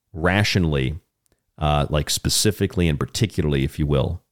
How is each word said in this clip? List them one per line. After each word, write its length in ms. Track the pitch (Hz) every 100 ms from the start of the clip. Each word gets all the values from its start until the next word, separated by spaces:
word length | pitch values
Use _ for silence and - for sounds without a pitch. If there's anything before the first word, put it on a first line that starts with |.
| _
rationally, 880 | 80 87 98 104 101 82 71 65 80 - _ _ _ _ -
uh, 280 | 76 73 69
like, 200 | 76 -
specifically 760 | - - - 107 - 98 - 85
and 100 | 71
particularly, 680 | 65 - 107 - 78 69 67
if 120 | -
you 80 | 73
will. 360 | 69 65 82 -